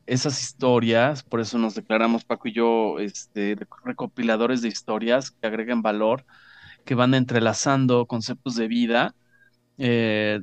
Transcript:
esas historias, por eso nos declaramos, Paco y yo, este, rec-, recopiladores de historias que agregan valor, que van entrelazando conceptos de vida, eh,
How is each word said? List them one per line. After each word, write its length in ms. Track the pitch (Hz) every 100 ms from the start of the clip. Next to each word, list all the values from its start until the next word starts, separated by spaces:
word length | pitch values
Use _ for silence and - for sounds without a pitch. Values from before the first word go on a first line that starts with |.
| -
esas 340 | 127 151 131
historias, 800 | - - 127 120 113 113 131 143
por 200 | - 117
eso 180 | 107 120
nos 160 | 113 104
declaramos, 480 | - 110 117 117
Paco 240 | - 117 120
y 60 |
yo, 440 | 110 117 113 107 78
este, 580 | 101 - - 107 101 104
rec-, 300 | - - -
recopiladores 760 | 120 120 - 117 110 117 127
de 60 | 117
historias 600 | - - 107 113 127 135
que 140 | - 110
agregan 380 | 110 113 120
valor, 420 | 110 107 107 131 - - - - - - -
que 100 | 123
van 180 | 127
entrelazando 920 | 131 127 120 113 107 147 135 127 123 117
conceptos 480 | 117 110 123 131 117
de 120 | 110
vida, 460 | 120 117 117 160 - _ _ _ _ _ -
eh, 600 | 123 117 113 107 107 104